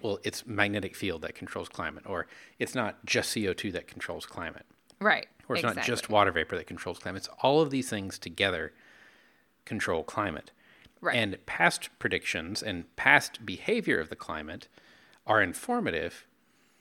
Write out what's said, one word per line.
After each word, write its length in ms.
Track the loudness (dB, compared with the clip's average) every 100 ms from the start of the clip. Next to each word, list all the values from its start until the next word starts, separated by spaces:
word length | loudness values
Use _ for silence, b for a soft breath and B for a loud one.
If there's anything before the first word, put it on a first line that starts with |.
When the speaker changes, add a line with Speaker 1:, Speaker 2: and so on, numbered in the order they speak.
Speaker 1:
well, 160 | -4 -4
it's 240 | -4 -6 -4
magnetic 480 | 2 2 2 -4
field 280 | -4 -4 -4
that 120 | -6
controls 340 | -10 -10 -8 -8
climate, 360 | -6 -6 -6 -6
or 200 | -6 -6 B B B
it's 140 | -4 -2
not 280 | -2 -4
just 260 | 0 0 2
C 180 | 0 0
O 40 |
two 200 | 0 -2
that 160 | -4 -8
controls 360 | -10 -10 -8
climate. 420 | -10 -10 -10 -10 -16 _ _ 0
Speaker 2:
Right. 260 | 2 2 0 _ -4
Speaker 1:
Or 80 | 0
it's 80 |
not 120 | 0 0
just 120 | -2
Speaker 2:
Exactly. 240 | -2 2
Speaker 1:
water 160 | 6 6
vapor 240 | 4 0 -4
that 100 | -6
controls 320 | -8 -8 -8
climate. 220 | -8 -8
It's 60 | -10 0
all 180 | 4 6
of 100 | 4
these 180 | 2 -2
things 280 | -4 -6 -8
together 540 | -8 4 6 6 4 -8 b b b b b b b b
control 400 | -6 -2 2 0
climate. 480 | 0 0 0 -2 -10 -20 b b b b
Speaker 2:
Right. 160 | 0 2
Speaker 1:
And 280 | 2 -2 -6
past 420 | 2 2 2 -6 -4
predictions 640 | -2 0 0 -4 -4 -6
and 320 | -4 -6 -8 0
past 480 | 6 6 4 -6
behavior 540 | -8 -4 0 0 2 0
of 120 | 0
the 60 | -8
climate 520 | -8 -8 -8 -12 -14 b b b b b 4
are 140 | 4
informative, 840 | 4 0 -2 -2 0 -2 -2 -8 -18 _ _ b b b